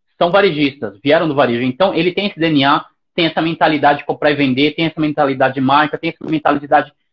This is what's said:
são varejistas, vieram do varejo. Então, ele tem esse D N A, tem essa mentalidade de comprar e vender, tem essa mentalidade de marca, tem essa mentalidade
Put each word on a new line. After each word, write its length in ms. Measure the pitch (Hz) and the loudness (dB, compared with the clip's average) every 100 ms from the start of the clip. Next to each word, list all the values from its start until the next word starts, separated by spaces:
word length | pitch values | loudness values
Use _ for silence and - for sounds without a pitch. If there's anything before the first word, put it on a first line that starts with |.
| _ - | _ -2
são 140 | 175 | 0
varejistas, 680 | 196 202 151 143 139 107 101 | 2 2 0 -2 -4 -12 -4
vieram 240 | 139 160 160 | 0 2 2
do 80 | 139 | 0
varejo. 280 | 123 117 | 0 0
Então, 300 | 127 127 190 | -2 0 0
ele 180 | 160 175 | 0 -2
tem 160 | 185 202 | -2 -6
esse 120 | 151 | -2
D 80 | 165 | 0
N 160 | 143 139 | 2 2
A, 200 | 160 - _ _ - | 0 -4 _ _ -2
tem 100 | 160 | -2
essa 160 | 175 | -2
mentalidade 580 | 165 160 160 147 143 143 | -4 0 0 2 0 0
de 60 | - | -4
comprar 260 | 139 151 | -2 0
e 40 | 143 | 2
vender, 400 | 135 127 151 156 | 0 2 0 0
tem 100 | 160 | -4
essa 140 | 160 | -2
mentalidade 540 | 151 147 139 131 131 | -4 0 -2 0 -2
de 80 | 135 | 0
marca, 360 | 131 143 151 151 | 2 2 0 -4
tem 120 | 165 | -8
essa 200 | - 147 | -8 -6
mentalidade 600 | 156 151 147 143 147 143 _ _ | -2 -2 -2 0 0 0 _ _